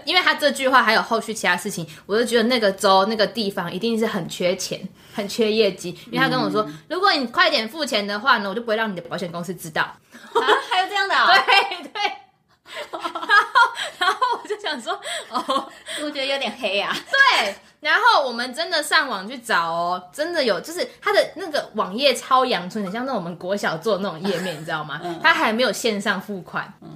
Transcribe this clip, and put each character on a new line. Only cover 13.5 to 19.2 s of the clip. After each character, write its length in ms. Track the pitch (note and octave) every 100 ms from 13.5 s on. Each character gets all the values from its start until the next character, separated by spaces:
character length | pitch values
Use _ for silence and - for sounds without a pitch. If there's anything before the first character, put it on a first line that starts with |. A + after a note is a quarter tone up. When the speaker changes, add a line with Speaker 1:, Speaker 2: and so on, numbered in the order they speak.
| - A#4+ - - -
Speaker 1:
然 140 | F4+
后 60 | F#4 B4 A4
我 40 | -
就 120 | G#4
想 200 | F#4+ D4
说 120 | C4+ - D#5 E5+ -
，“哦。” 380 | A3+ - C4+ C#4 - - -
Speaker 2:
我 80 | D4
觉 80 | C#4+
得 60 | C4+
有 120 | C#4
点 160 | B3 -
黑 200 | A3 D4
啊。 140 | E3 F#3 -
Speaker 1:
对。 460 | C#5 C#5 F4 G#3+ G3+ - _
然 160 | D4+ F4
后 320 | A4+ G4+ C4+
我 40 |
们 200 | A#3 B3+ B3+
真 140 | F4
的 100 | E4
上 260 | D4 E4+ C#4+
网 200 | G3+